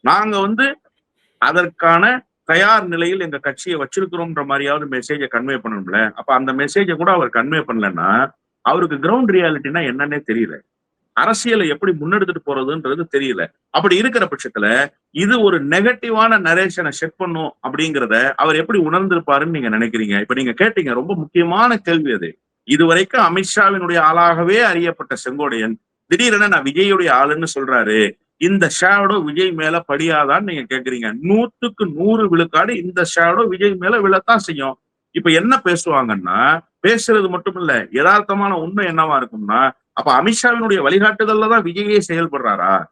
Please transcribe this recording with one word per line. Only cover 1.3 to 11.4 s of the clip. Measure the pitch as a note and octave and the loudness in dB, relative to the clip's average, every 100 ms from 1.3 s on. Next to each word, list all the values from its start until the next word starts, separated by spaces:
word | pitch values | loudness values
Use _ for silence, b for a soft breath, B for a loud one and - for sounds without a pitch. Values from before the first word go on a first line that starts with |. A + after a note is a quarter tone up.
| _ | _
அதற்கான | B2 E3 F3 _ E3+ E3+ G#3 B3+ _ _ | 0 2 0 _ 4 4 4 0 _ _
தயார் | - E3 G3+ A3 F#3+ | -2 2 4 4 2
நிலையில் | E3+ E3+ F#3+ | -4 -2 -4
எங்க | E3+ C#3+ | -6 -6
கட்சியை | C#3 C#3 F3+ E3 | -8 -8 -6 -6
வச்சிருக்கிறோம்ன்ற | C3+ - F#3+ E3+ E3+ D#3 | -4 -4 -4 -6 -6 -6
மாதிரியாவது | C#3 C#3 C#3+ D3 C#3+ | -2 -2 0 -2 -4
மெசேஜை | B2+ A#2 D3 C3 | -8 -6 -6 -4
கன்வே | A#2+ B2+ C3+ | -4 -4 -6
பண்ணணும்ல. | A2+ G#2+ F#2 G2+ A2 | -6 -8 -2 0 0
அப்ப | - - | -4 -2
அந்த | B2+ C3+ | 0 0
மெசேஜை | C3 C#3+ G3 G3 D#3+ | -4 -2 0 0 2
கூட | F3+ | 2
அவர் | F#3 B2+ A#2+ | 2 2 0
கன்வே | B2+ D#3 | 0 -2
பண்ணலன்னா | D3+ A2+ G2+ F2 F2+ A2 C3+ _ _ _ | -2 -2 -2 0 0 2 0 _ _ _
அவருக்கு | A#2+ E3 F3 C#3+ | -2 0 0 -2
கிரவுண்ட் | D#3 A#3 B3 | 0 0 2
ரியாலிட்டினா | F#3 E3+ D3+ C3+ E3 | 2 2 -2 -4 -4
என்னன்னே | C#3 B2+ D3 D3 | -4 -4 -4 -6
தெரியல, | C#3+ A2 A2 D2 _ _ _ _ _ - | -4 -2 -2 -6 _ _ _ _ _ -2
அரசியலை | E3 A3 | -2 -2